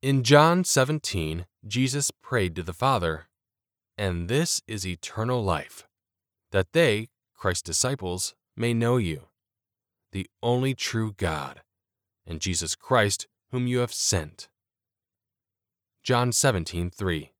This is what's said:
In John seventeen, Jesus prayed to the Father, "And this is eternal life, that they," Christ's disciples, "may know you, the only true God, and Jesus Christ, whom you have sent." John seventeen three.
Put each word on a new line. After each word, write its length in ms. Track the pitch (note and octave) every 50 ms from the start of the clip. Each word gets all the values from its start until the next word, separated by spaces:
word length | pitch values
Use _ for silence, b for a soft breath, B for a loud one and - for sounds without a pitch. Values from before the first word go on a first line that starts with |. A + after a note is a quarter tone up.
In 220 | - C3+ C#3 C3+ B2
John 400 | A2+ C#3+ D3 D3+ E3 F3 F3+ F3+
seventeen, 800 | - - C#3+ C3 C3 D3+ D3+ - - - F#2+ D#2+ D2+ D#2 E2+ F2+ _ _ _ - G2+
Jesus 420 | G2+ A#2+ C3 C3 B2+ C#3+ C#3 -
prayed 460 | - _ _ - - A#2+ G2 F2+ D#2+
to 80 | F2 F2
the 80 | E2+
Father, 560 | E2+ - B2 C3+ C3+ A2 F2 E2 D#2+ D#2 - _ _ _ _ _ _ _ _ _ _ _ _ _ _ -
"And 320 | G#2 F#2+ F2+ E2+ E2+ F2
this 320 | A#2 C#3+ E3+ E3+ - - _
is 220 | - A2+ G#2 F#2 F#2+
eternal 560 | F2+ E2 - - - - A2 A#2 B2+ B2 G#2+
life, 460 | G2 E2+ D2+ - - - - - _ _ _ _ _ _ _ _ _ _ _ _ _
that 200 | - G2 F#2 _
they," 380 | - D#3+ E3+ C#3 G#2 G#2 A2+ - _ _ _ _ _
Christ's 300 | _ - F#2+ F2+ - -
disciples, 720 | - G2+ - - B2+ C3+ C3+ F#2+ F2+ F2 F#2 - - - _ _ _ _
"may 180 | - A2+ A#2+ A#2
know 220 | A2+ A#2 A#2 B2
you, 320 | B2+ G#2+ E2+ D#2+ D2 - _ _ _ _ _ _ _ _ _ _ _ _ _ _ _ _ _ -
the 160 | F#2+ F#2 - _ _
only 320 | - A#2+ A#2+ B2 C3 C3+ C3
true 380 | - - - - A2+ A2 A2
God, 520 | G#2 - G2 E2+ D#2+ D2+ C#2+ C2 C2 - _ _ _ _ _ _ _ _ _ _ _ _ _
and 140 | - E2+ D#2+
Jesus 380 | - F#2+ F2+ D#2+ E2+ D#2+ - _
Christ, 500 | - - C3 A#2+ G#2+ G2+ G2 - - _ _ _ _ _
whom 160 | - B2+ B2 B2
you 120 | B2 B2
have 140 | B2 A#2+ -
sent." 540 | - - - - F#2 D#2 D2 - - - _ _ _ _ _ _ _ _ _ _ _ _ _ _ _ _ _ _ _ _ _ _ _ _ _ _ _ _ _ _ _
John 300 | _ - B2+ A#2+ B2 B2
seventeen 580 | A#2 - - D3 A2+ F#2+ D#2+ - - E2+ F2 F2+
three. 440 | - - G2 F#2 E2+ D#2 C#2 - _ _